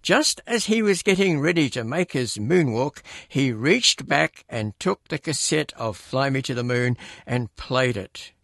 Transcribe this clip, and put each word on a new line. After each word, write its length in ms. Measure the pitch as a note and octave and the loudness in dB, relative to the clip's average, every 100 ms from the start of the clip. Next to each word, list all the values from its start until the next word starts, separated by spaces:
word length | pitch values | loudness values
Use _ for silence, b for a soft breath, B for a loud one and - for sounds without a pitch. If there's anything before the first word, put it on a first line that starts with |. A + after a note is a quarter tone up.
just 380 | - G#3+ D4+ - | 2 2 2 -2
as 200 | - A#3 | -2 -2
he 180 | G3+ A3 | 2 2
was 220 | G#3+ F#3 | 2 2
getting 340 | - F#3+ G3 D#3 | 2 2 4 2
ready 320 | D3+ E3+ C#3 | 2 2 0
to 140 | B2+ | -2
make 260 | A2+ D3+ F3+ | -4 -2 -2
his 240 | C#3 A#2+ - | -2 -2 -4
moonwalk, 640 | G#2+ F3+ D3 A2+ C#3+ - B B B | 2 4 4 0 -2 -6 B B B
he 240 | - C3+ | 0 0
reached 560 | A2 C3 A#3 - - C3+ | 0 2 2 2 -2 0
back 360 | C#3+ D#3+ - - | 0 0 -4 -10
and 280 | A#2 G#2+ - | -6 -6 -4
took 260 | F3+ G3+ _ | -4 -4 _
the 120 | D#3 | -8
cassette 540 | - D3 - D#3 D3 - | -4 -4 0 0 -2 -4
of 200 | A2+ G2+ | -6 -6
Fly 340 | - C3 C#3 | -6 -2 0
Me 120 | C3+ | -2
to 120 | C3 | -2
the 100 | B2 | -4
Moon 320 | B2 B2 B2 B2 B B | -2 0 2 0 B B
and 300 | - B2 A#2 | -4 -4 -4
played 420 | - - B2+ B2+ G#2 | -10 -2 0 2 0
it. 360 | F#2 - - _ | -8 -14 -18 _